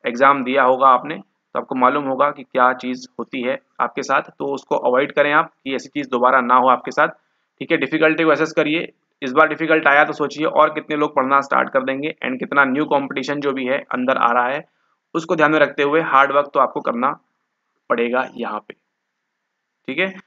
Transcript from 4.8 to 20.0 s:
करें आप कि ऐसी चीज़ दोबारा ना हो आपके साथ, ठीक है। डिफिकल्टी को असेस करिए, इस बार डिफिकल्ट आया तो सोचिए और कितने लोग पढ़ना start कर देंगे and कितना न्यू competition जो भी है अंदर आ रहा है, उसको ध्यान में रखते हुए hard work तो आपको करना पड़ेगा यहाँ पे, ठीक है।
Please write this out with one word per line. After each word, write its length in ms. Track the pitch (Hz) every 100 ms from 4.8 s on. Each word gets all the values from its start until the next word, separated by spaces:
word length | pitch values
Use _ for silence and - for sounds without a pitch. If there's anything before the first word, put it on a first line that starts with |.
| 120 123 143
करें 180 | - 147
आप 180 | 151 160
कि 220 | _ 135 131
ऐसी 140 | 135
चीज़ 200 | 147 131
दोबारा 320 | 123 123 131
ना 120 | 120 127
हो 120 | 127
आपके 220 | 123 -
साथ, 160 | 135 160 - _ _ _ _
ठीक 100 | 135
है। 60 | 165
डिफिकल्टी 460 | - 156 156 160
को 60 | 160
असेस 200 | 143 156
करिए, 380 | 160 147 160 - _ _ _
इस 100 | 135
बार 160 | 131 156
डिफिकल्ट 400 | 147 160 160 151
आया 160 | 143 151
तो 80 |
सोचिए 320 | 147 143 147 156
और 240 | 147 156
कितने 260 | 156 - 151
लोग 200 | 151 151
पढ़ना 240 | 131 139
start 280 | 135 131 131
कर 140 | 135
देंगे 300 | 127 135 151 -
and 160 | 127 127
कितना 240 | 135 143 135
न्यू 200 | 131 151
competition 520 | 143 135 139 131 147
जो 100 | 139
भी 120 | 131 123
है 120 | 139 -
अंदर 260 | 127 127 131
आ 140 | 120
रहा 160 | 123 123
है, 160 | 143 - _ _ _ _ 170
उसको 200 | 165 175
ध्यान 160 | 151
में 80 | 156
रखते 240 | 143 143
हुए 180 | 143 156
hard 280 | 160 135 139
work 180 | 143 143
तो 60 | 185
आपको 220 | 185 -
करना 300 | 135 120 131 151 _ _ _ _ _ _ _
पड़ेगा 380 | 120 120 127 127 -
यहाँ 240 | 107 107
पे, 140 | _ - _ _ _ _ _ _ _ _ _ _ -
ठीक 120 |
है। 140 | 139